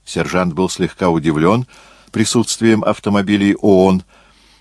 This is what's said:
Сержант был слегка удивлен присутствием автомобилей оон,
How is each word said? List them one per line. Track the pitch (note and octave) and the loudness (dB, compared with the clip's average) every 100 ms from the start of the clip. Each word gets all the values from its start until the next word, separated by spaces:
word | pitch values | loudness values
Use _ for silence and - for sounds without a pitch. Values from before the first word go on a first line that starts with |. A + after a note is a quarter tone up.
Сержант | - - - F2+ F2+ | -10 -6 -4 -2 -2
был | D#2 F#2 | -2 -4
слегка | - E2+ - F#2 | -2 -6 -2 -2
удивлен | E2 D2+ D2+ E2 A#2 B2+ - - _ _ | 0 0 0 2 0 -4 -14 -20 _ _
присутствием | G#2+ G#2+ A#2+ A2 - A2+ A2 | -4 0 0 -2 0 2 2
автомобилей | - G#2+ G#2 G2+ G2 G2+ G2+ | 0 -4 -2 -2 0 0 0
оон, | G2 G#2+ F#2+ F#2+ F#2+ - _ _ _ _ _ | 2 2 4 4 2 -4 _ _ _ _ _